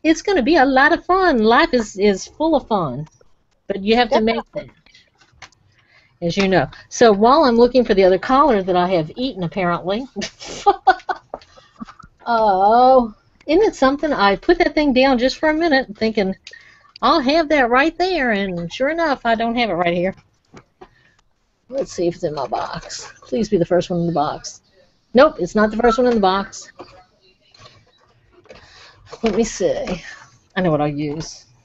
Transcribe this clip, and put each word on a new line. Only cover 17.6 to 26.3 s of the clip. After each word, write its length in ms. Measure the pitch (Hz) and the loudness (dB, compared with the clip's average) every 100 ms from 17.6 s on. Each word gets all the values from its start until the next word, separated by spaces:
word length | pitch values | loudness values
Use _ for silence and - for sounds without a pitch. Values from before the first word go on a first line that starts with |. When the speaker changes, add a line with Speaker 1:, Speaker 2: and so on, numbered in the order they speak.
| 240 | 2
Speaker 1:
right 260 | 247 320 - | 2 0 -2
there," 320 | 359 349 254 | -4 -2 -2
and 420 | 202 196 175 170 | -2 -4 -6 -10
sure 160 | - 269 | -6 -4
enough, 340 | 330 330 262 233 | -2 -2 -2 -2
I 80 | |
don't 220 | 220 233 233 | -2 -2 -2
have 120 | 226 | -2
it 60 | |
right 200 | 170 175 | 0 -2
here. 200 | 175 180 190 _ _ _ - _ _ - _ _ _ _ _ _ _ _ | 0 -4 -6 _ _ _ -20 _ _ -20 _ _ _ _ _ _ _ _
Let's 240 | 262 185 | -8 -8
see 140 | - 175 | -4 -4
if 80 | |
it's 100 | 170 | -2
in 100 | 170 | -8
my 120 | 147 120 | -6 -6
box. 680 | - 165 170 - - - - | -6 -6 -10 -14 -16 -16 -20
Please 260 | - 247 208 | -8 -6 -2
be 80 | 190 | -2
the 60 | |
first 260 | 170 180 175 | 0 -2 -2
one 100 | 175 | -4
in 60 | 170 | -2
the 60 | |
box. 480 | 165 147 151 - - _ _ _ _ _ | -2 -4 -6 -14 -20 _ _ _ _ _
Nope, 220 | 233 302 - | 2 2 2
it's 140 | 285 214 | -4 -2
not 140 | 214 | -2
the 40 | 214 | 0
first 220 | 247 226 | 0 2
one 80 | 247 | 0
in 80 | |
the 60 | 233 | 2
box. 500 | 185 | 0